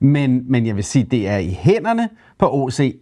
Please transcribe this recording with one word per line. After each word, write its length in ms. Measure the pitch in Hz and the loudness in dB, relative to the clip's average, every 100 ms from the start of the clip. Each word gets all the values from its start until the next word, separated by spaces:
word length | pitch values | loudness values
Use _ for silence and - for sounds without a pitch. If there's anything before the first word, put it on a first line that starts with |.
Men, 420 | 139 143 139 127 127 | 2 2 2 0 0
men 140 | 123 113 | 0 0
jeg 100 | 101 | -4
vil 80 | |
sige, 200 | 98 135 | -2 0
det 240 | 107 123 98 | 0 -2 0
er 80 | 101 | -2
i 140 | 87 92 | -2 0
hænderne 480 | 147 440 214 233 226 - _ - | 2 2 0 -2 -4 -8 _ -2
på 100 | 185 | 0
O 180 | 135 127 | 0 -2
C, 260 | 123 135 - | 0 -2 -2